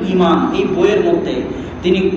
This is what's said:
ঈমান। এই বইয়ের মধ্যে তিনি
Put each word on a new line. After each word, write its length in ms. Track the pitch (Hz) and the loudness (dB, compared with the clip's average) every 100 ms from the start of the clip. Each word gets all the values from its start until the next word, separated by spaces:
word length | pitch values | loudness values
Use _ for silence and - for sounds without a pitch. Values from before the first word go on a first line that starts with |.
| 185 | 0
ঈমান। 240 | 185 170 165 - - | 2 2 2 0 -2
এই 60 | - - | -2 2
বইয়ের 260 | 196 202 170 | 2 2 2
মধ্যে 280 | 175 - - - - - - | 0 -2 -4 -6 -8 -10 -4
তিনি 160 | 185 190 - | 0 2 0